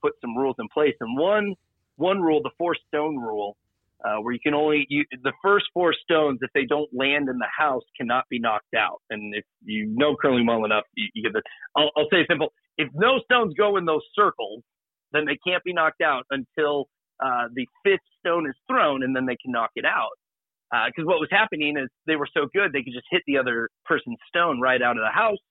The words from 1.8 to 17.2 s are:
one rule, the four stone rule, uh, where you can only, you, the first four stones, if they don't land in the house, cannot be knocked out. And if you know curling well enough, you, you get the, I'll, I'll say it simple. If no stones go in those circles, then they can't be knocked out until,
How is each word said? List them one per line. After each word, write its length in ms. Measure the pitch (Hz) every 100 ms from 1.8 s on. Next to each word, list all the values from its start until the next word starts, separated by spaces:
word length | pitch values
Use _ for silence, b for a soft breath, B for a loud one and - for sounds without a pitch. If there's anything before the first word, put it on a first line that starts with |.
| _ -
one 240 | 175 196
rule, 200 | 165 151
the 100 | 131 -
four 160 | 170 156 _
stone 300 | 147 156 139
rule, 400 | 113 107 104 107 _ _ _ _
uh, 120 | 101 107
where 180 | 113
you 60 | 120
can 140 | 151
only, 340 | 147 151 151 139
you, 140 | 143 147 127
the 100 | 131 -
first 220 | 196 202 -
four 200 | 175 175
stones, 460 | - - 160 151 127
if 80 | 127
they 120 | 147 127
don't 240 | 147 151
land 340 | 127 135 147 139
in 100 | 127
the 100 | 104 -
house, 280 | 151 131 - -
cannot 260 | 120 123 -
be 100 | 123
knocked 340 | 117 104 -
out. 280 | 113 95 - -
And 260 | 107 104 104
if 80 | - _
you 220 | 104 107 107
know 280 | 113 147 143
curling 300 | 143 123 117
well 180 | 113
enough, 220 | 107 107 - -
you, 140 | 104
you 80 | 113
get 100 | 107
the, 80 | 107 - B B -
I'll, 160 | 151 151
I'll 100 | 151
say 120 | 185
it 60 | 156
simple. 240 | 160 156 _ _ -
If 120 | 143
no 260 | 143 226 262 -
stones 280 | 247 220 151
go 180 | 208 196
in 80 | 170
those 160 | 156 - -
circles, 480 | 202 - 104 113 - _ _ _ _
then 140 | 147 147
they 120 | 147 180
can't 180 | 180 180
be 80 |
knocked 280 | 170 160 -
out 220 | 165 131 -
until, 560 | 135 - - 147 143 131 _ _ -